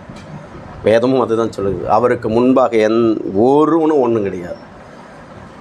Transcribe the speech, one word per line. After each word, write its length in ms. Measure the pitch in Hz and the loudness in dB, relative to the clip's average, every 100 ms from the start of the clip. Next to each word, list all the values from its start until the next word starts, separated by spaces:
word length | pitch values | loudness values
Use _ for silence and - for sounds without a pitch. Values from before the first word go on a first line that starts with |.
| - - - - - - - - | -20 -18 -18 -18 -18 -18 -18 -4
வேதமும் 380 | 104 113 127 131 | 0 2 2 2
அதுதான் 300 | 110 113 113 - | 0 0 -2 -4
சொல்லுது. 260 | 98 90 58 | -4 -4 0
அவருக்கு 440 | 110 123 123 113 | 2 2 0 0
முன்பாக 480 | 113 127 131 120 117 | 2 4 4 2 2
எந்-, 560 | 107 113 113 - - | 2 2 2 0 -2
ஒருவனும் 680 | 95 123 143 151 165 156 147 | 0 2 4 2 2 2 0
ஒண்ணும் 240 | 120 113 | 0 0
கிடையாது. 340 | 98 92 85 82 - - - - - - - - - - | -4 -6 -10 -14 -18 -20 -20 -20 -20 -20 -20 -20 -20 -20